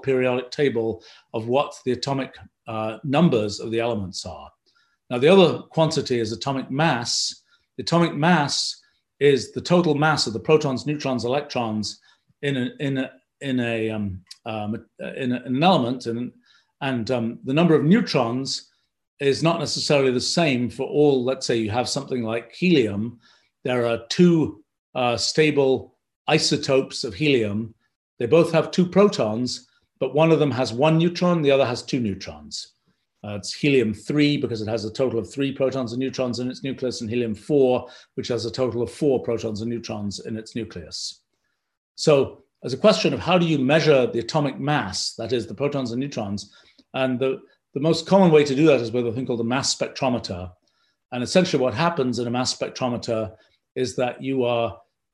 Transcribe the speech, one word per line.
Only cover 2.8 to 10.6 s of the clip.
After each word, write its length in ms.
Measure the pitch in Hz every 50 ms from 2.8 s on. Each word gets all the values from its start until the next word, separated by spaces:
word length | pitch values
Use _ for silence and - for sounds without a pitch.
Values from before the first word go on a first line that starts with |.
| 110 113 110 - -
numbers 560 | 135 135 151 175 156 131 110 107 104 - -
of 120 | 117 113
the 100 | 110 117 117
elements 380 | 120 117 104 95 90 - - -
are. 240 | 90 - - - - _ _ _ _ _ _ _ _ _ _ _ -
Now, 100 | 127 123
the 120 | 127 160 196
other 160 | 196 175 147 123 - - _ -
quantity 400 | 165 160 151 - 139 - - 127 120
is 120 | 113 107
atomic 360 | 113 110 - 139 135 131 - -
mass. 720 | 131 139 160 165 131 117 120 - - - - - - _ _ _ _ _ _ _ -
The 80 | - -
atomic 300 | - 165 170 170 160 165
mass 640 | 147 147 175 175 156 143 - - - - - - - _ _ _ _ _ _ _ -
is 320 | 139 143 139 123 104 -
the 140 | - 123 - - 175
total 220 | 180 170 156 143
mass 320 | 139 151 156 147 - -
of 60 | 120 104
the 120 | 113 - -
protons, 360 | 156 156